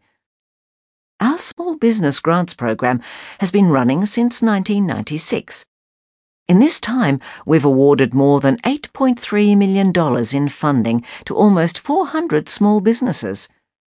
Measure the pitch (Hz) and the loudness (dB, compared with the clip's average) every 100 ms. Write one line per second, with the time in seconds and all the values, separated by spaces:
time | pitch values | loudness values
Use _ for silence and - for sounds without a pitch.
0 | _ _ _ _ _ _ _ _ _ _ | _ _ _ _ _ _ _ _ _ _
1 | _ - 226 339 - - 349 320 233 220 | _ -4 -2 0 -4 -4 -8 -2 0 2
2 | 151 139 160 175 175 - 120 113 123 123 | 0 0 0 0 -2 -4 -4 -2 -2 -2
3 | - - - - 185 202 185 139 123 143 | -4 -20 -18 -6 -2 2 4 4 2 0
4 | 208 - 240 - 226 202 185 202 185 - | -2 -2 -2 0 0 0 -2 -2 -2 -4
5 | 107 151 - - - - - _ _ _ | -6 -6 -4 -4 -6 -12 -12 _ _ _
6 | _ _ _ _ - 180 294 - - 254 | _ _ _ _ 0 4 4 0 -4 -2
7 | 170 139 - - - 160 143 131 139 143 | 0 -2 -6 -14 0 2 4 4 4 4
8 | 127 127 139 143 135 - - 285 - - | 2 2 2 4 2 0 -2 -4 -8 -2
9 | 262 240 - 208 208 202 196 196 190 175 | -2 -2 -2 0 4 4 2 2 2 2
10 | 156 123 113 139 143 - 151 135 110 117 | 0 0 -2 -2 -2 -2 -2 0 0 -2
11 | - - - - 208 185 165 - - 320 | -4 -18 -8 2 4 4 0 -4 -2 -2
12 | 320 320 339 151 156 - 208 214 196 233 | -2 -4 -2 -2 -2 0 2 2 2 0
13 | 233 - 101 101 - _ _ _ | -2 -4 -6 -8 -10 _ _ _